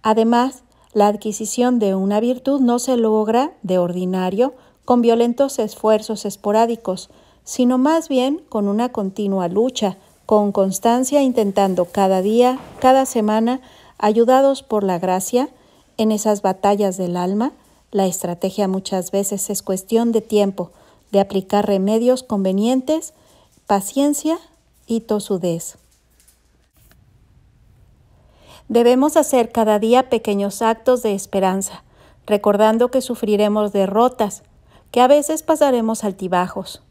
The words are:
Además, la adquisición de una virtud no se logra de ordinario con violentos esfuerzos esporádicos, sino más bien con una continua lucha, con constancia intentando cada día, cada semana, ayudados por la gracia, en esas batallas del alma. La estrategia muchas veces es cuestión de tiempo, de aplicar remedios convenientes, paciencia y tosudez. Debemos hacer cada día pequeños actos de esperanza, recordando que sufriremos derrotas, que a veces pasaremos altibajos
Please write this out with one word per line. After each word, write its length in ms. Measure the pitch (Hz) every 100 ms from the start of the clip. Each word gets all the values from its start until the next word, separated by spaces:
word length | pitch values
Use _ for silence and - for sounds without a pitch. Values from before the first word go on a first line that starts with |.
Además, 600 | 220 220 226 240 254 - _ _ _
la 140 | 214 208
adquisición 720 | 208 220 208 208 - 247 247
de 160 | 208
una 260 | 190 190 208
virtud 400 | 233 247 - 285
no 180 | 247 240
se 200 | 247 247
logra 560 | 220 214 214 233 294 -
de 160 | 175 185
ordinario 720 | 175 175 185 185 185 196 254 - _ _
con 160 | - 247
violentos 580 | 233 233 240 240 277 269
esfuerzos 680 | 214 - 214 214 214 214 208
esporádicos, 840 | - 208 214 233 226 - 190 - - _ _
sino 360 | - - 247 254
más 320 | 269 330 320
bien 320 | 262 262 311 -
con 180 | 220 202
una 220 | 208 247
continua 580 | 247 196 190 208 196 175
lucha, 480 | 185 247 254 202 190 _ _ -
con 260 | 208 208
constancia 720 | 202 196 190 233 240 254 294
intentando 640 | 269 247 208 196 196 180 175
cada 340 | - 190 190
día, 380 | 190 226 247 262 - -
cada 260 | 254 262 262
semana, 560 | 233 214 214 226 262 - - - _
ayudados 680 | 214 214 233 254 277 269
por 220 | - 214
la 140 | 196 175
gracia, 500 | 185 185 190 240 294 _ _ _ _ -
en 160 | 220
esas 300 | 214 220 208
batallas 560 | 202 190 202 208 202 185
del 180 | 180 180
alma. 360 | 180 202 254 - _ _ _
La 140 | 208 190
estrategia 640 | 175 175 175 190 190 196
muchas 420 | 190 190 190 175
veces 400 | 202 202 202 -
es 120 | 202
cuestión 500 | - 190 - 226 233
de 80 | 220
tiempo, 500 | 214 208 202 190 170 _ _ _ _
de 80 | 196
aplicar 480 | 196 196 190 208 202
remedios 560 | 196 190 220 240 254
convenientes, 920 | 254 208 190 190 220 262 254 311 320 _ _ _ _ _ _
paciencia 720 | 202 196 - 285 294 311 339 - _ _ _ _
y 140 | 226
tosudez. 760 | 226 214 202 190 180 165 - - _ _ _ _ _ _ _ _ _ _ _ _ _ _ _ _ _ _ _ _ _ _ _ _ _ _ - - _
Debemos 480 | 233 240 254 285 330
hacer 340 | 294 262 233
cada 300 | - 220 208
día 280 | 220 247 254
pequeños 540 | 233 226 202 202 -
actos 400 | 226 226 - 247
de 120 | 226
esperanza, 680 | 202 - 196 190 190 196 - _ _ - _ -
recordando 680 | 208 208 202 214 220 247
que 80 | 262
sufriremos 720 | 254 240 208 208 208 208 208
derrotas, 720 | 202 196 202 247 247 208 - _ _ _ - _
que 80 | -
a 80 | 247
veces 340 | 294 285 320
pasaremos 600 | - 311 285 247 226 226
altibajos 800 | 214 190 185 180 175 - 190 - _